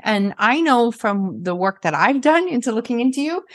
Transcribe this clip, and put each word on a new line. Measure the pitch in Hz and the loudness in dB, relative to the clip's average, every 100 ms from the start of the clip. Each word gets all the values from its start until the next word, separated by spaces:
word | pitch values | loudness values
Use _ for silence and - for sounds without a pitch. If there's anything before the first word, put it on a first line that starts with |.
And | - 214 202 - | -2 0 -2 0
I | 214 285 | 0 2
know | 330 240 233 | 2 2 2
from | 233 214 202 190 110 | 0 -2 -2 -4 -6
the | 175 | -6
work | 180 190 196 | -2 -2 -2
that | 170 | 0
I've | 151 196 277 | 2 2 2
done | 294 330 370 | 2 2 2
into | 254 233 | -2 -2
looking | 220 233 240 | -4 -2 0
into | 262 262 | 0 0
you, | 294 349 - | -4 -6 -10